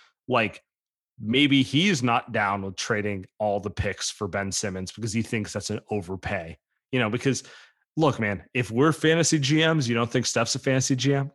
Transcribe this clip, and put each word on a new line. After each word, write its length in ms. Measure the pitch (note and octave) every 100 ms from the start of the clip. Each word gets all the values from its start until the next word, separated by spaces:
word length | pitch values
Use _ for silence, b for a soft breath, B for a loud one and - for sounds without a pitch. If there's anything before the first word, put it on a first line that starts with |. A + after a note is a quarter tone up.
| b b -
Like, 340 | B2 A2 - _ _ _ _ _ -
maybe 440 | G#2+ C3 C#3+ C#3
he's 400 | C3 C#3+ G3+ D3+
not 300 | B2 A#2+ -
down 280 | A2 G2+ G2+
with 160 | F#2+ F#2
trading 480 | - G#2+ G#2 G2 F#2 -
all 200 | G#2+ G2+
the 120 | G2
picks 400 | - G#2 F#2 -
for 180 | - G2+
Ben 240 | G2 G2
Simmons 400 | F2+ G#2 F#2 F#2
because 220 | - A2
he 80 | A2
thinks 320 | A2 A#2 G2+
that's 160 | G#2 -
an 100 | G#2 -
overpay. 680 | G#2 E2+ F#2+ - G2 E2 E2 _ _ -
You 60 | C3
know, 100 | A2
because 340 | A#2 C#3 B2 - B B B B -
look, 240 | D#3 A2
man, 240 | G#2+ F#2 -
if 180 | B2 G#2+
we're 220 | A#2 D#3
fantasy 460 | D3+ D#3 E3 D#3+ D#3+
G 280 | C3 D#3 D#3+
Ms, 220 | D#3+ A#2+
you 60 |
don't 160 | A#2 A#2
think 160 | B2+ A2+
Steph's 280 | A#2+ A2+
a 40 | C3
fantasy 380 | C#3 C3 C3 C3
G 180 | C3
M? 160 | C#3 C#3